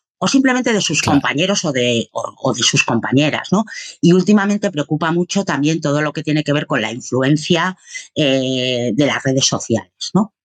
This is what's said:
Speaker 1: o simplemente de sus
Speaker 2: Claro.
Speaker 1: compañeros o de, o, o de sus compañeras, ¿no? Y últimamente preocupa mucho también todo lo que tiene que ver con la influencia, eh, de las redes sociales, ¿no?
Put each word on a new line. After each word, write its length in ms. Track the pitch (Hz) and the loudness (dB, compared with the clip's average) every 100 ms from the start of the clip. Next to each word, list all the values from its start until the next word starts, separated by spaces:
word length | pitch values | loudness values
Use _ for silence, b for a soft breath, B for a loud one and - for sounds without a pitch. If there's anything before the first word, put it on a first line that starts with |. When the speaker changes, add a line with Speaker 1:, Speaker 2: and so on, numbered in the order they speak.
| _ _ | _ _
Speaker 1:
o 60 | 185 | 0
simplemente 460 | 262 269 254 247 | 2 2 2 0
de 80 | 208 | 0
sus 200 | - 147 | 0 -2
Speaker 2:
Claro. 200 | - 143 | 2 0
Speaker 1:
compañeros 440 | - 135 185 202 | 0 -2 -2 -2
o 60 | 160 | -2
de, 360 | 131 123 117 - | 0 0 0 -2
o, 220 | 117 - - | -8 -8 -4
o 140 | 131 | -4
de 100 | 120 | 0
sus 180 | - 143 | 0 0
compañeras, 640 | - 120 - 131 147 - - | 0 -2 2 2 2 -2 -2
¿no? 120 | 196 214 B B B | -2 -2 B B B
Y 140 | 175 | 4
últimamente 560 | 185 175 208 202 202 202 | 4 6 4 2 0 -2
preocupa 400 | 147 143 156 165 | -4 -4 -2 0
mucho 320 | 170 175 196 | 0 -2 -2
también 360 | 190 139 147 160 | -2 0 0 0
todo 200 | 156 147 | 0 0
lo 100 | 151 | -2
que 120 | 156 | -4
tiene 180 | 156 151 | -2 -2
que 100 | 147 | 0
ver 140 | 147 147 | -2 0
con 140 | 135 | -2
la 100 | 110 | -2
influencia, 840 | 117 - 127 131 151 151 170 180 185 B B B - | -6 -4 0 2 2 2 0 0 -4 B B B -2
eh, 720 | 143 135 131 131 127 123 120 | 0 2 0 -2 -2 -2 -2
de 120 | 113 139 | 0 0
las 160 | 123 | 0
redes 240 | 135 135 - | -2 0 0
sociales, 640 | 127 - 113 - _ - | -2 -2 -4 -4 _ -2
¿no? 200 | 185 208 _ | -2 -2 _